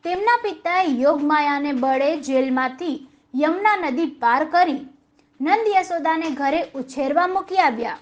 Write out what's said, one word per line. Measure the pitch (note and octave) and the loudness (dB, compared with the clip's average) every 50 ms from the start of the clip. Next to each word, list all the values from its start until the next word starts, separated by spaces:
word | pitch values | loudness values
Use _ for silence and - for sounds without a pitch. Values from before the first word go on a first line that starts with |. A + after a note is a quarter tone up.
| _ | _
તેમના | E4 F4+ F#4 G4+ A#4 A#4+ A#4+ | -4 -4 0 2 2 2 2
પિતા | A#4 G#4 E4 - _ E4+ F4 F#4 F#4+ E4 C4 A#3 | 0 -4 -6 -4 _ 0 0 2 2 2 0 2
યોગમાયાને | B3+ C#4+ E4 D4 D4 D4 D4+ D4+ D4 D4 C#4+ C#4+ C#4+ D4 | 4 2 2 2 2 2 2 2 2 0 0 0 -2 -2
બળે | C#4 B3 B3 C4 C4 C4 C#4 C#4+ D#4+ | -2 0 0 0 2 2 2 0 0
જેલમાંથી | D4+ C4+ - C4+ C4 C4 C4+ C4 C4 C4 B3+ C4 - F4 F4 C4+ - - - _ _ _ _ - B3+ | -2 -4 0 0 2 2 2 0 0 0 -2 -4 -6 -6 -6 -6 -6 -8 -16 _ _ _ _ -2 0
યમુના | D4 D#4 E4+ F#4+ G4+ G#4+ G#4 | 0 0 0 0 0 -2 -2
નદી | G4 F4 D4 B3 C4+ E4+ | -2 -2 -4 -2 -2 -4
પાર | C#4+ - - - A#3 A#3 C4+ D#4 | -4 -4 -2 0 2 2 2 0
કરી | D#4 E4+ F4 F4+ E4+ C4+ G#3+ - - - _ _ _ _ _ _ _ _ _ | 0 2 2 2 2 0 -6 -8 -14 -20 _ _ _ _ _ _ _ _ _
નંદ | C4 D#4 G4 A4+ A4+ G#4+ G4+ | 0 0 2 2 2 2 2
યશોદાને | F#4+ F4+ F#4 F4 E4+ C#4+ D#4+ D#4+ D#4+ E4 D#4+ | 2 0 0 -4 -2 0 0 0 0 -2 -4
ઘરે | C4+ C4+ C#4 C#4 C#4+ E4+ D#4 - - | -4 -2 -2 0 0 0 -2 -4 -8
ઉછેરવા | C4+ B3 - - - C#4 C4+ C#4+ E4 F4 F#4 | -10 -10 -8 -6 -4 -2 0 2 2 2 2
મૂકી | F#4 F#4+ F#4 - F#4 F#4+ E4+ | 0 -4 -4 -2 0 2 2
આવ્યા. | C#4+ A#3 A3 A#3 A3 E3 - | 2 0 -2 -6 -6 -8 -10